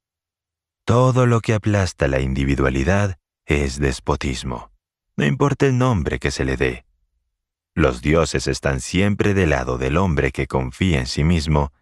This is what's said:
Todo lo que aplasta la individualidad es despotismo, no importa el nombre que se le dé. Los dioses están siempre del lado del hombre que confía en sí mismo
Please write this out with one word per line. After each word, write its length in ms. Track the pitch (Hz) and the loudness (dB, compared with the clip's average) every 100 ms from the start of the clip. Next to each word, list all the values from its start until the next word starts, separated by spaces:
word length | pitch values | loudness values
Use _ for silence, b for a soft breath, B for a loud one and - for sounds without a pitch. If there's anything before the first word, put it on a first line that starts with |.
| _ _ _ _ _ _ _ _ | _ _ _ _ _ _ _ _
Todo 420 | - 113 131 127 123 | 0 4 4 4 4
lo 140 | 117 | 2
que 120 | - | 2
aplasta 540 | 110 107 101 92 - 71 | 0 0 0 0 0 0
la 140 | 65 | 0
individualidad 1000 | 65 67 67 65 65 65 67 98 101 92 _ _ | 0 0 0 2 0 0 0 0 -2 -6 _ _
es 360 | - 73 69 69 | -2 0 -2 -2
despotismo, 920 | 69 65 - 71 71 64 65 58 - _ _ _ _ - | -2 -2 -4 -4 -4 -6 -8 -10 -12 _ _ _ _ -4
no 80 | |
importa 420 | 147 135 139 135 139 | -2 0 0 2 2
el 120 | 123 | 2
nombre 400 | 127 107 69 69 | 2 0 -2 -2
que 120 | 71 | -4
se 140 | - | -2
le 120 | 65 65 | -4 -2
dé. 300 | 65 62 - _ _ _ _ _ _ _ _ | -2 -4 -12 _ _ _ _ _ _ _ _
Los 280 | - 71 62 | 0 0 0
dioses 440 | 73 80 76 73 67 | 2 2 2 -2 -4
están 340 | 65 71 67 | -4 -4 -4
siempre 540 | - 87 101 101 104 | -2 -2 0 0 0
del 160 | 98 85 | 2 2
lado 280 | 67 64 64 | 0 -2 -4
del 180 | 65 78 | -2 0
hombre 340 | 95 71 67 | 0 0 0
que 160 | - 69 | -4 -4
confía 540 | 67 64 - 95 73 | -4 -4 -2 0 0
en 60 | 65 | -2
sí 180 | - | 0
mismo 480 | 73 87 76 76 71 - | 0 2 2 0 0 -6